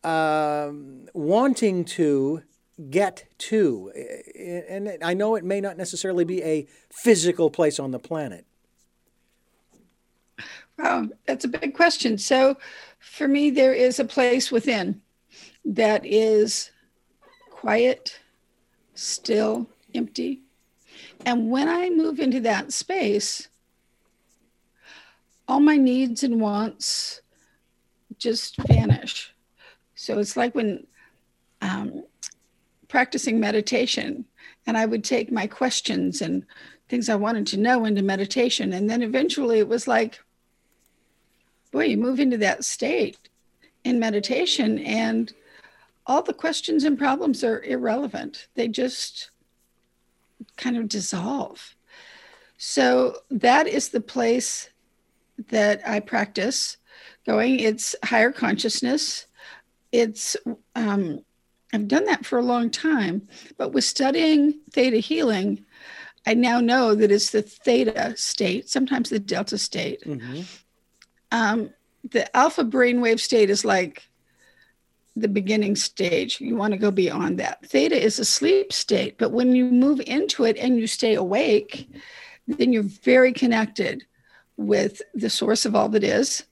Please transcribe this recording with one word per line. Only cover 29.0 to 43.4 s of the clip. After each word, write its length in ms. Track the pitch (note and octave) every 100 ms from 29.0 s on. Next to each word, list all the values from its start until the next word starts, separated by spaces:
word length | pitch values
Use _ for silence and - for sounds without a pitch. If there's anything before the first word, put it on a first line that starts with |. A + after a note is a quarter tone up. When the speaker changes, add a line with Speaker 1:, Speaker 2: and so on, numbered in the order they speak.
| - - - _ _ _ - _ _
Speaker 2:
So 240 | - - G#3
it's 160 | G#3
like 200 | - A#3+
when, 320 | B3 A3 F#3+ - _ _ _ _ _ _ _
um, 440 | G3 F#3+ G#3 - - _ - _ _ _ _ _ _
practicing 500 | C#4+ B3+ C#4+ - A3+
meditation, 840 | G#3 G#3+ G#3+ A#3+ B3 - - - - _ - _ -
and 100 | A3+
I 80 |
would 200 | A3 A3+
take 260 | G#3 B3 A3+
my 160 | A#3 G#3
questions 720 | - B3+ - - G3 F#3 F3+
and 240 | F#3 F#3 - - - - _
things 200 | B3 A#3
I 60 |
wanted 320 | G#3+ G#3 A3+ G#3
to 80 | G3
know 280 | A3+ B3
into 180 | A3 G3+
meditation. 720 | G3 F#3+ G3 C4 B3 - F#3+
And 180 | F#3 G#3
then 100 | A#3
eventually 600 | A#3 C4 D#4+ E4 B3+ A3+
it 80 | G3+
was 180 | A#3 A#3+
like, 320 | A#3 A3+ - _ _ _ _ _ _ _ _ _ _ _ _ _ _ _
boy, 140 | C4+
you 120 | D#4+ G#3+
move 220 | A#3+ C4
into 180 | C#4 A#3
that 260 | G3+ -
state 520 | - - A#3+ D#4 - - _ _